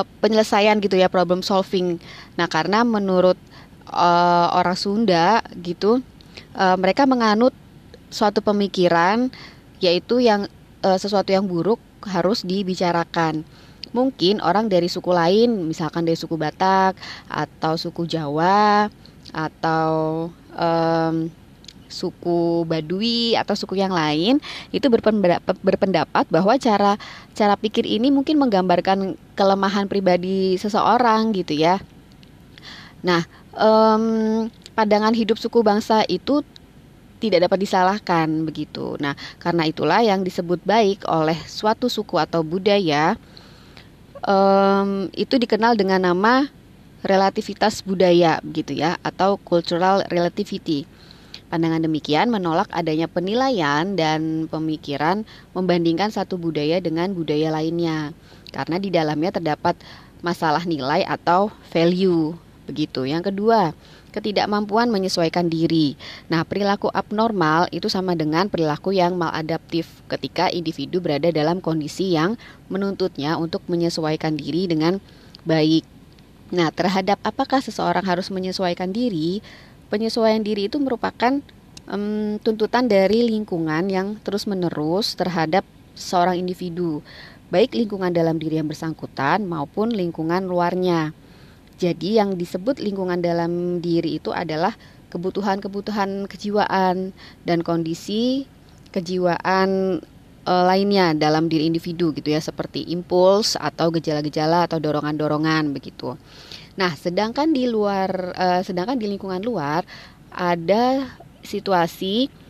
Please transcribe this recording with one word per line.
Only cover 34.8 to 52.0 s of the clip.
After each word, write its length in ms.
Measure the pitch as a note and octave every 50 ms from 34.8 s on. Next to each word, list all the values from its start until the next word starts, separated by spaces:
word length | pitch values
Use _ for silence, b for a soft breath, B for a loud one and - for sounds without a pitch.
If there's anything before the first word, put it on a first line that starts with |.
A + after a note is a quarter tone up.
| A3 G#3 G#3 G#3 G#3+ A3 A#3+ A3+
hidup 160 | A3+ G3 A3
suku 320 | - - A3+ - A#3 A3+
bangsa 400 | G#3+ G3+ G#3 A3+ - A3+ A3 G#3
itu 400 | - F3+ F3+ - - C4+ D4 D4 - - - - - - - - - - - - - - -
tidak 320 | - A3 F#3+ E3 F3 F3+
dapat 80 | G3 F#3 G3
disalahkan 800 | - - F#3 F#3 F#3 G3 G#3+ - - F3+ E3 D#3+ D#3 D#3 D#3 D#3+
begitu. 480 | D#3 D3+ D3+ D3+ - - C#3+ C3+ B2 A#2 - D3
Nah, 160 | C#3 C#3 B B B B - -
karena 240 | F3 E3 E3+ D#3+
itulah 320 | D#3 D#3+ - - D3+ E3+ G#3
yang 240 | A#3+ A3 F#3+ F#3+ F#3+
disebut 400 | F3+ - - F3+ E3+ F3 E3+ -
baik 480 | F3+ G3 A3+ A3 G3 G3 - - -
oleh 260 | E3+ D#3+ D#3 D#3 E3 D#3+ - -
suatu 400 | - - - G#3+ A3 - - B3
suku 320 | - - G#3 - - E3+ D#3
atau 240 | - - E3 D#3+
budaya, 720 | D#3 D#3+ G3 F#3 G#3 G3+ G3+ G3 D#3+ C#3+ D3 D#3 E3+ A3 B B B B B B B B B B B B B B B B - - - - -
em, 880 | - - G3+ F#3+ G3 G3 G3 G3 G3 G3 G3 G3 G3 G3 G3 G3 G3 - -
itu 240 | - G#3 - - C4
dikenal 400 | A#3 A3+ A3+ G3+ A3 A#3 A#3+ G#3
dengan 200 | G3 F#3+ F#3+ F#3 F#3
nama 400 | F3+ F3 F3+ G3+ A3 B3 C4 D4 C#4 - - - - - - - - - -
relativitas 800 | - G3 F#3+ F#3+ G3 F#3+ - A3 - - G3+ - G3 G#3+ G#3 -
budaya 560 | - F#3+ F#3+ F3 F#3 F3+ F3 F3 F3 E3 D3+ - - D3+ D3+
gitu 240 | D#3+ D3+ - C#3+
ya, 240 | C3 C#3 E3 F3+ -
atau 400 | - D#3 - - F#3 G3 G3+ F#3+
cultural 640 | - - F3 E3+ E3 - F3 E3 F3+ F#3+ G3 G3 - - F3
relativity. 720 | F3 F3 F3 - - G3+ - G3 F#3 - - D#3+ C#3 - B B B B B B B B B B B B -
Pandangan 340 | - E3 E3 E3 E3 E3 E3
demikian 460 | D#3+ D#3 D3